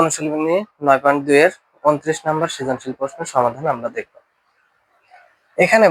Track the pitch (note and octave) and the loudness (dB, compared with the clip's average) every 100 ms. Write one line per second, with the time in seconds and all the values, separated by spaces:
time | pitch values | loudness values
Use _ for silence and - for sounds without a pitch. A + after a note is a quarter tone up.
0 | D#3+ - D3+ D3+ D#3+ F3+ G#3+ - C#3+ C3+ | 4 0 -6 -4 -2 -2 -4 -6 0 2
1 | C#3+ C#3+ C#3+ C#3+ E3 - _ _ D3 C#3+ | 2 0 2 4 4 0 _ _ -2 0
2 | D#3+ D#3 D#3+ D#3 E3 - C3 B2 C3 B2 | -2 -6 -4 -4 -4 -6 -6 -6 -8 -8
3 | C#3 - E3+ - A#2+ B2+ D#3 B2 A#2 A#2 | -8 -10 -6 -2 -2 -2 -6 -6 -8 -10
4 | - _ _ _ _ _ _ _ _ _ | -14 _ _ _ _ _ _ _ _ _
5 | _ - _ _ _ - F3 A3 G3+ | _ -20 _ _ _ -2 2 4 6